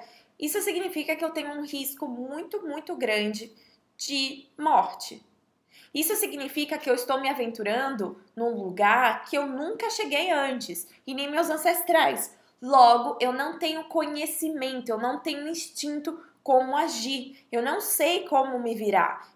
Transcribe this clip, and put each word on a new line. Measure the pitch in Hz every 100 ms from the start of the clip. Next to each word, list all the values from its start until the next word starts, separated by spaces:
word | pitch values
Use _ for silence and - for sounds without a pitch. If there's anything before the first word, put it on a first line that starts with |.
| - - _ -
isso | 294 415
significa | 381 349 370 330 311 320
que |
eu | 320
tenho | 311 294
um | 294
risco | 294 277 262 - 285
muito, | 240 254 294 349 415 339
muito | 285 311 302
grande | 240 214 208 214 226 - _ _ _ _
de | - 277 269 - - -
morte. | 302 269 - - - - - _ _ _ _ _ _
Isso | - 302 427
significa | 415 285 277 302 294 302
que | 285
eu | 247
estou | 247 269
me | 277
aventurando | 269 240 233 202 226 269 254 185 - _ -
num | 233
lugar | 220 190 180 202 233 247 220 -
que | 285
eu | 285
nunca | 262 311 453 440
cheguei | - 427 285 359
antes, | 311 269 254 208 175 - _ -
e |
nem | 262 285
meus | 294 302
ancestrais. | 311 349 349 - 330 262 - - - _ _
Logo, | 247 269 240 240 240 285
eu | 247
não | 254 294 339
tenho | 330 311 320
conhecimento, | 330 294 294 320 - 320 311 262 254 240
eu | 220
não | 240 294
tenho | 320 285 294
instinto | 330 - - 294 294 302 330 - _
como | - 262 254 285
agir, | 330 233 233 269 - - _
eu | 233
não | 247 370
sei | - - 311 359 359
como | 277 269 247
me | 240 220
virar, | 214 190 165 - -